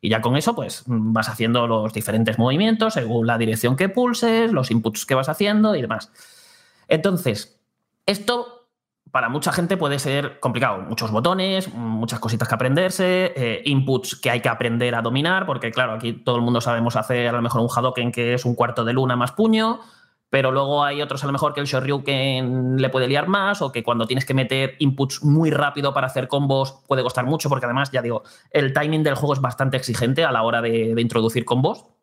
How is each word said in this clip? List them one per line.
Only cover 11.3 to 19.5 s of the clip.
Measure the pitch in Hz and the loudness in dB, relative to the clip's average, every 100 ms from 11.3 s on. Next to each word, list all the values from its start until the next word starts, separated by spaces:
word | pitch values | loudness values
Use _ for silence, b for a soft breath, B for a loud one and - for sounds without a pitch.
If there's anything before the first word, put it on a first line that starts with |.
| 185 190 190 190 | 2 0 -2 -4
muchas | 117 113 110 113 120 | -6 -4 -2 -4 -4
cositas | 113 110 117 | -4 -2 -2
que | 113 | 0
aprenderse, | 127 147 185 185 185 185 185 139 | 0 2 0 0 0 0 -2 -2
eh, | 117 107 | -4 -4
inputs | 143 135 135 127 - - | 0 0 2 -2 -4 -4
que | 127 | -2
hay | 120 | 0
que | 123 | 0
aprender | 113 120 117 123 117 | 0 -2 0 0 0
a | |
dominar, | 113 131 165 190 180 | 0 0 0 0 -2
porque | 127 117 | -4 -2
claro, | 127 123 | -2 -2
aquí | 110 120 | -2 -6
todo | - 131 | -4 -2
el | 120 | 0
mundo | 120 117 | 2 0
sabemos | 123 117 117 113 | 0 0 0 0
hacer | 110 123 120 | 0 0 0
a | |
lo | 120 | 0
mejor | 113 120 | 0 0
un | 120 | 0
Hadoken | 120 127 127 120 | 0 0 0 -2
que | 120 117 | 0 0
es | 123 | 0
un | 123 117 | -2 0
cuarto | 117 120 | 0 0
de | 113 | 0
luna | 131 131 | 0 0
más | 123 123 | 0 0
puño, | - 220 | 2 2